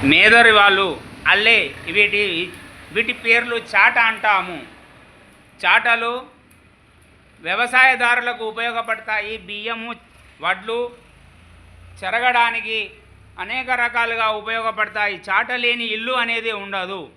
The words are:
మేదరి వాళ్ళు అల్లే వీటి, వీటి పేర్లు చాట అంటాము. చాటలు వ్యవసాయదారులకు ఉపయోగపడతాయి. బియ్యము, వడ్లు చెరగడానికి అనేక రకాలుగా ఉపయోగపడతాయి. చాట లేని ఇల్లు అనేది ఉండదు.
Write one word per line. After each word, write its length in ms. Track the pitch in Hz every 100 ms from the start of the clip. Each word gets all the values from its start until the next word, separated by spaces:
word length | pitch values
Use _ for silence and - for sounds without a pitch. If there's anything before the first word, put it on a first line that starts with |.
మేదరి 460 | 139 165 208 233 233
వాళ్ళు 500 | 214 202 190 196 139 - - 156
అల్లే 480 | 190 220 226 151 -
వీటి, 680 | 170 180 208 208 202 165 180 - - - -
వీటి 200 | 175 233
పేర్లు 440 | 240 226 233 240 233
చాట 420 | - 202 220 240
అంటాము. 640 | 226 220 214 196 180 165 117 - - - - - _ _ _ _
చాటలు 680 | 180 214 240 233 233 247 254 _ _ _ _ _ _ _ _ _ _ _
వ్యవసాయదారులకు 1040 | 165 196 240 254 262 247 240 247 240 240
ఉపయోగపడతాయి. 920 | 220 220 233 233 226 220 - 214 208 220
బియ్యము, 580 | 180 208 214 226 226 233 _ - - _
వడ్లు 500 | 160 185 214 233 240 - - _ - - - - - - - -
చెరగడానికి 840 | 190 226 247 240 240 226 220 220 196 - - - - -
అనేక 320 | 190 247 247
రకాలుగా 600 | 247 240 240 233 226 220
ఉపయోగపడతాయి. 920 | 214 208 226 226 214 208 214 208 190 196
చాట 220 | 196 240
లేని 320 | 247 240 240
ఇల్లు 280 | 233 220 233
అనేది 400 | 254 233 233 226
ఉండదు. 580 | 214 196 196 185 190 135